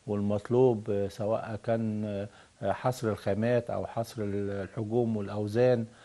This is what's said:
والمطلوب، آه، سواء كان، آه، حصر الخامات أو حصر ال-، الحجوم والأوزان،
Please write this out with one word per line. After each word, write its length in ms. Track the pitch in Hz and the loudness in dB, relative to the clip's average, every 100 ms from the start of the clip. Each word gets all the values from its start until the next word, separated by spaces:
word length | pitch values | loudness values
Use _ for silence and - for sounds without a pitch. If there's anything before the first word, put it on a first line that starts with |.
| - | -4
والمطلوب، 840 | 104 101 104 - 120 131 113 107 | -2 0 -2 2 6 6 4 0
آه، 180 | 101 98 | -2 -2
سواء 520 | - 104 113 104 107 | -2 -2 -2 -2 -6
كان، 420 | - 113 113 107 107 | -2 0 0 -2 -4
آه، 680 | 101 - - - - 98 | -6 -8 -12 -20 -6 -2
حصر 380 | 98 131 - 110 | 0 0 0 0
الخامات 600 | 101 - 98 117 123 - | -2 0 0 2 2 0
أو 160 | 98 95 | -4 -4
حصر 360 | - 113 - | -4 -6 -4
ال-، 280 | 104 98 101 101 | -4 -4 -4 -4
الحجوم 540 | 92 - 107 117 117 110 | -6 -6 -2 0 2 0
والأوزان، 680 | 98 101 104 110 127 123 113 - | -4 -4 -2 4 4 4 0 -8